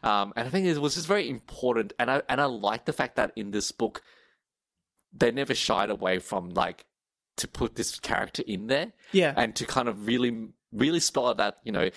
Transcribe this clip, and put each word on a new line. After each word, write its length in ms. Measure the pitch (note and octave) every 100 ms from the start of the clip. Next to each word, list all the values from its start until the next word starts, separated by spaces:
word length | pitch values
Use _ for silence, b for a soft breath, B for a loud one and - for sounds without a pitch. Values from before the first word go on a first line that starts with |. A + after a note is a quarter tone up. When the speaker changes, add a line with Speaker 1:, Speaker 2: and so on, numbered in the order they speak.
Speaker 1:
Um, 320 | A2 G#2 G2+ A#2
and 120 | A#2+
I 20 |
think 160 | F#3 F#3+
it 120 | D3+
was 140 | C#3+ E3
just 120 | D#3+
very 220 | G3+ C3
important. 640 | C3+ - - B2+ A#2 G#2 -
And 100 | A#2+
I, 120 | C#3 -
and 100 | C3
I 40 | C#3+
like 400 | A#2+ G2+ A2 -
the 80 |
fact 220 | - C3 -
that 140 | G#2 -
in 160 | G#2
this 200 | G#2 -
book, 300 | - A2 - - b b b _ _ _ _ _ _ _
they 180 | - A#2+
never 220 | B2 C#3
shied 360 | B2+ - A2+ G2+
away 300 | G2+ F#2 F#2
from, 300 | - G2+ F2+
like, 340 | F2+ F2+ F2+ - _ _ _ _ -
to 100 | -
put 280 | - A#2 -
this 240 | A2+ -
character 440 | - A2+ F#2+ - B2+
in 200 | G2 G#2+
there 260 | C#3 A3 - B
Speaker 2:
Yeah. 220 | F#3+ E3 C3+
Speaker 1:
and 180 | A2+ -
to 100 | B2
kind 220 | C3 A#2+
of 200 | G2+ G#2
really, 420 | B2 B2 A2+ A2 - _
really 280 | G#2 C3+ E3+
spell 280 | - C#3+ B2
out 100 | G#2+
that, 200 | G#2 -
you 80 | -
know, 180 | G2+ F#2+